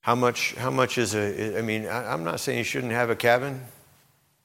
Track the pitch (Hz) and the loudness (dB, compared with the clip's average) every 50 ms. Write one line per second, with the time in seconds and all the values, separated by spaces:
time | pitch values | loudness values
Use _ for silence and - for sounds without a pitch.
0 | _ - 120 123 127 123 117 - - - - - 117 131 135 131 127 120 - - | _ 2 2 4 4 2 2 2 -4 -4 -4 -2 -4 -2 2 2 2 2 2 0
1 | 117 101 104 107 104 101 101 - 107 110 98 98 113 113 107 110 107 92 85 120 | 0 2 2 0 0 0 0 -2 -4 -2 -2 -2 -2 0 -2 -2 -2 -4 -6 -6
2 | - 104 127 156 165 170 165 123 - - 127 120 113 - - 139 127 123 113 120 | -4 -4 -4 -4 -2 -2 -4 -2 -2 -2 -2 -2 -2 -2 -2 -4 -2 -2 0 0
3 | 120 117 117 113 - 120 117 127 131 143 135 131 127 117 - - _ _ _ _ | 2 2 0 2 4 4 4 4 2 -2 -6 -8 -12 -14 -20 -20 _ _ _ _
4 | _ _ _ _ _ _ _ _ | _ _ _ _ _ _ _ _